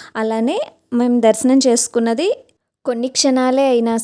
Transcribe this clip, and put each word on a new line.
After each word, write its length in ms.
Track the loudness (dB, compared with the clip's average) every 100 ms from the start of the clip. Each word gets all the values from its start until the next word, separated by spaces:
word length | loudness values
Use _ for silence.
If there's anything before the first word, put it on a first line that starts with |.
| -14 -6
అలానే 360 | -4 -2 -2 -4 -8 _ -6 -2
మేము 180 | 0 2 2
దర్శనం 300 | 2 2 2 2
చేసుకున్నది 640 | 0 0 -2 -2 -2 -2 -4 _ _ _ _ -8
కొన్ని 200 | -6 -6 -2
క్షణాలే 480 | 0 0 0 0 2
అయినా 220 | 0 0 -4